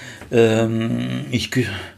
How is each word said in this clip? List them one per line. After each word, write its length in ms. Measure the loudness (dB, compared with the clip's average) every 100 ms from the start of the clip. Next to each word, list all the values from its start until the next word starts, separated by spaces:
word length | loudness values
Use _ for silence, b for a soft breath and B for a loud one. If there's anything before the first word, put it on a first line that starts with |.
| B B B
Ähm, 960 | 4 6 4 2 0 -2 -2 -4 -6 -2
ich 200 | -4 -2
ge-, 140 | -2 -2 -4 B